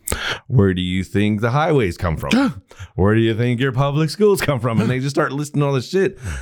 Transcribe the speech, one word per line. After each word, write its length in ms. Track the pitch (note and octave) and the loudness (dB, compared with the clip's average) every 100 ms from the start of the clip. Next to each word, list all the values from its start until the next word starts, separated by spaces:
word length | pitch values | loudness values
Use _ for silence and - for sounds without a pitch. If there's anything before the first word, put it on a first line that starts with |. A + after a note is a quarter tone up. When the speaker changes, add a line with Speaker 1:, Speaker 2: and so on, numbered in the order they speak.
| - - - - - | -8 -6 -6 -8 0
Speaker 1:
Where 260 | A#2+ G2 | 2 4
do 100 | F#2 | 2
you 200 | F2+ F#2 | -2 -2
think 380 | F#2 G2+ G#2 G#2+ | -2 0 0 0
the 100 | A#2 | 0
highways 460 | C3+ E3 D3 G2+ E2+ | 0 0 2 0 -2
come 200 | F2+ D2+ | -4 -2
from? 140 | - | 0
Speaker 2:
Yeah. 180 | A#3 C4+ G#2+ - - - | 0 0 -4 -14 -20 -10
Speaker 1:
Where 220 | - G2 A2 | 0 2 4
do 40 | |
you 140 | A2+ | 2
think 240 | A2 A#2+ A#2+ | 0 0 0
your 140 | C3+ | -2
public 360 | A#2+ C#3+ C#3+ D#3+ | 0 0 0 0
schools 320 | - G#3 G3 | 2 2 2
come 200 | - C3+ | 0 -2
from?" 200 | A#2+ A2 | 0 0
And 80 | A#2+ | 0
they 120 | B2+ | 0
just 160 | C#3 C#3 | -2 0
start 160 | C#3+ | -2
listing 320 | C3+ D3 D3 | -2 -4 -2
all 80 | C#3+ | 0
this 160 | C#3 - | 0 -2
shit. 260 | F#3 F#3+ - A2+ D2 | 0 0 -2 -10 -10